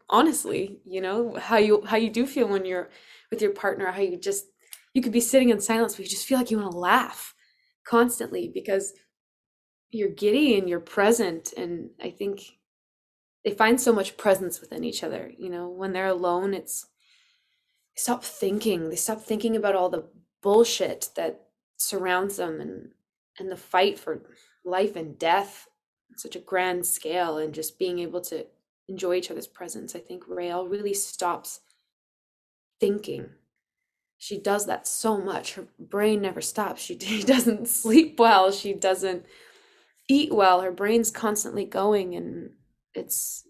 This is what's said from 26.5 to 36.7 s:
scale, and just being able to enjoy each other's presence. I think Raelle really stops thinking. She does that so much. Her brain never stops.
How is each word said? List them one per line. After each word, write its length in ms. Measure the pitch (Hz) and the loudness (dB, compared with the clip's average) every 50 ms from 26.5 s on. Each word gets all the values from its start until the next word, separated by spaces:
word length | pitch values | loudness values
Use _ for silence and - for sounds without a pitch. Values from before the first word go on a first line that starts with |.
| 190 180 180 180 180 180 175 | -2 0 0 0 -2 -2 -2
scale, 520 | - - - - 156 170 180 175 165 156 | -4 -4 -4 -6 -4 -2 -2 -2 -2 -2
and 160 | 156 156 156 147 | -4 -4 -6 -6
just 260 | 156 156 - - _ | -8 -10 -10 -6 _
being 200 | 190 180 180 175 | -4 -4 -2 -4
able 220 | 170 165 165 180 | -6 -6 -6 -8
to 240 | 180 - 165 147 - - _ _ _ _ _ _ _ | -8 -6 -10 -10 -10 -12 _ _ _ _ _ _ _
enjoy 280 | - 190 185 190 180 180 | -14 -10 -6 -2 0 0
each 160 | 185 180 - | -2 -2 -4
other's 160 | - - - | -10 -12 -12
presence. 480 | - _ - 180 170 - - - - - | -14 _ -16 -14 -14 -12 -12 -14 -12 -14
I 40 | 170 | -14
think 260 | - _ 180 180 - | -14 _ -16 -16 -14
Raelle 440 | - 180 180 175 175 175 180 185 175 | -12 -10 -8 -6 -6 -4 -6 -4 -6
really 240 | 196 208 208 202 196 | -6 -6 -4 -4 -4
stops 680 | 196 - - - - 185 175 170 - - - - - _ _ _ _ _ _ _ _ _ _ _ _ _ _ _ _ _ _ _ _ _ _ _ _ | -4 -6 -6 -6 -4 -2 -2 -2 -4 -8 -14 -16 -16 _ _ _ _ _ _ _ _ _ _ _ _ _ _ _ _ _ _ _ _ _ _ _ _
thinking. 500 | 226 202 208 208 - - 139 - - - - _ _ _ _ _ _ _ _ _ _ _ _ _ _ _ _ | -2 -2 -2 -4 -6 -10 -10 -12 -12 -16 -20 _ _ _ _ _ _ _ _ _ _ _ _ _ _ _ _
She 220 | _ - - 208 - | _ -14 -12 -12 -6
does 260 | - 208 202 202 202 | -2 0 0 0 0
that 220 | - - - - | -2 -4 -6 -4
so 300 | - - - - 220 214 196 | -6 -6 -2 -2 -2 -2 0
much. 340 | 185 196 175 - - - - | -4 -4 -6 -6 -8 -10 -12
Her 140 | 190 170 - _ _ | -12 -16 -18 _ _
brain 420 | - - - 202 208 214 214 208 | -16 -6 -2 0 2 2 2 2
never 200 | 202 185 180 - | 0 -4 -6 -6
stops. 400 | - - - 220 208 185 | -8 -6 -4 -4 -4 -4